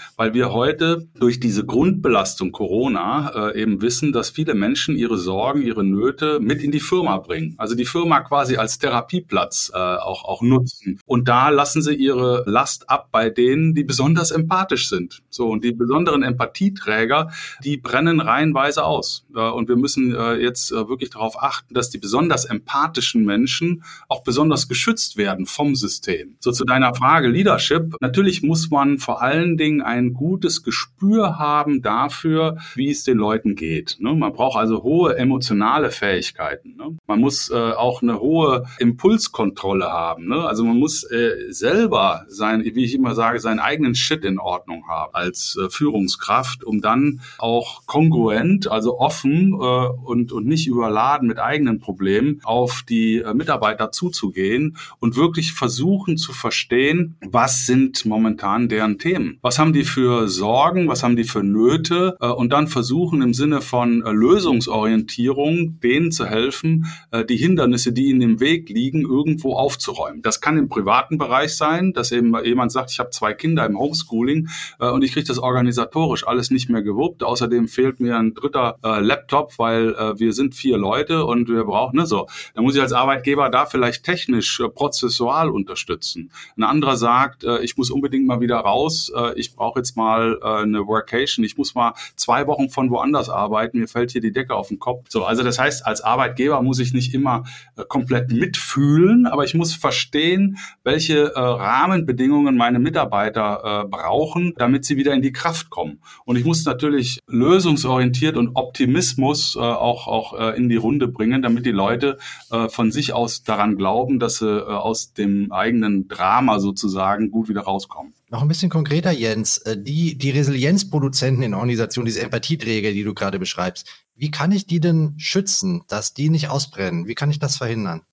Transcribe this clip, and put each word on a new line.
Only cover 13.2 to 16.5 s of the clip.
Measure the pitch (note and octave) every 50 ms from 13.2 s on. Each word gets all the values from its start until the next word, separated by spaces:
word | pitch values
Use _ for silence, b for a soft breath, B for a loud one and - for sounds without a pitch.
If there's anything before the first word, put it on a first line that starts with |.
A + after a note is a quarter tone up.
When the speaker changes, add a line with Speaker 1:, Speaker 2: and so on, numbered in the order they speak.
| A2+ A2+
Speaker 1:
denen, | G#2 B2 B2 B2+ C3+ D#3 D#3+ D#3+ D#3+
die | D3 C#3+
besonders | C3 B2+ B2 C3+ D3+ E3 F3 E3 -
empathisch | - D#3+ D#3+ E3 F#3+ F#3 F#3+ - D3 B2 - -
sind. | G2+ F2 F2 - - - _ _
So, | - - A#2+ A2+
und | G#2+ G#2+ A#2
die | A#2+ A#2 A#2
besonderen | A#2+ A#2+ C#3 D#3+ F3 E3 D3 C#3 C3
Empathieträger, | B2+ B2 B2 B2 -